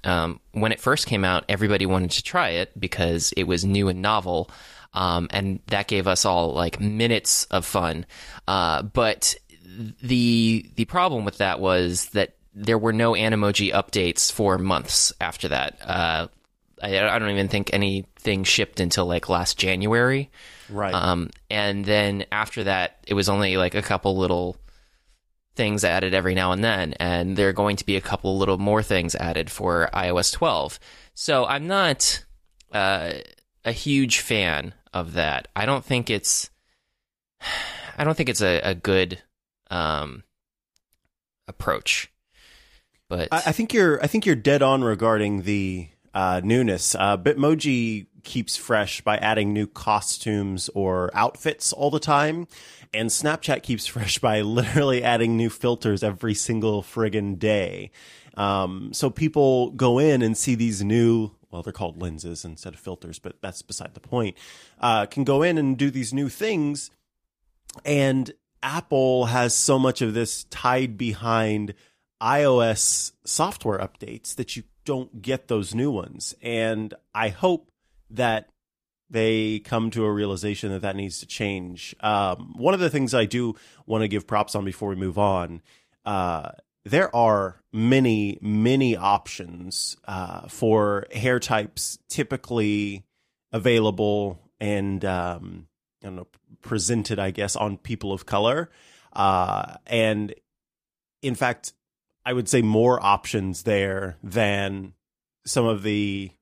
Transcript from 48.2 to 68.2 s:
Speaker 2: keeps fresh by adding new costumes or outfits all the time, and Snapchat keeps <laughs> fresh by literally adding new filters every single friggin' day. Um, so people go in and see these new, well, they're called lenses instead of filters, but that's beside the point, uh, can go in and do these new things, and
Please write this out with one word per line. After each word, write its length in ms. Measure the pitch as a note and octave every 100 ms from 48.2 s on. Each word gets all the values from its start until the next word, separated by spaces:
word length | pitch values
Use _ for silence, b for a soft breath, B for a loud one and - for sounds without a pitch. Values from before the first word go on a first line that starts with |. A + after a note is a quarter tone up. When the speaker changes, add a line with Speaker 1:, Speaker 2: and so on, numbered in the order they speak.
Speaker 2:
keeps 320 | - C3 A2 -
fresh 440 | - A2 G2+ -
by 140 | - G#2
adding 340 | G#2 G#2+ G#2
new 140 | G#2 G2+
costumes 1040 | - - G#2 - - A2+ G#2 G2 F#2+ -
or 360 | G2+ F#2+ F#2 F2+
outfits 580 | G2+ A#2+ - D#3 D3 -
all 180 | - C#3+
the 100 | D3+
time, 480 | - C#3+ D3+ D#3+ F3 B B B B
and 180 | G#2+ A2+
Snapchat 520 | - D3+ D#3 - C3+
keeps 240 | - A2+ -
<laughs> 80 |
fresh 240 | A#2+ G#2 -
by 220 | B2 G#2+
literally 640 | G#2 A#2 A2+ D#3 C#3 B2
adding 320 | A#2 A#2 A#2 A2+
new 140 | A2+
filters 520 | - B2 A#2 A2 G2+
every 320 | A2 F#2 A#2
single 480 | G#2 - A2+ A2 G#2
friggin' 560 | - A2+ A2 G#2+ G2+ F#2+
day. 520 | G#2+ G#2 F#2 F#2 G2 B B B B -
Um, 540 | G2+ G2 F#2 F#2+ G#2
so 160 | - C3+
people 600 | - D#3 D3+ C#3 B2+ B2
go 280 | B2 B2+ B2
in 220 | D#3 C3
and 140 | A2+ A2+
see 180 | - A#2
these 260 | A#2 G2+
new, 480 | G2+ A#2 A#2 A2+ G#2+ _ _
well, 120 | F2
they're 100 | E2+
called 300 | F#2 F2+ D#2+
lenses 420 | F2 D#2 E2+ E2
instead 300 | E2+ D#2+ F#2
of 60 | D#2+
filters, 380 | - F2+ E2 D#2+
but 180 | F2+ -
that's 220 | F#2+ -
beside 320 | - - F2
the 60 | -
point, 360 | - B2 G#2+ - B B B B
uh, 260 | A#2+ A2 G#2
can 160 | -
go 180 | C3+ C#3
in 160 | E3+ E3
and 200 | C#3 C3
do 120 | C#3
these 220 | C3 A2+
new 160 | C3 C#3
things, 640 | - A3 G3 D3 D3 - _ _ _ _ _ _ _ - -
and 480 | C#3+ C#3+ C3+ C3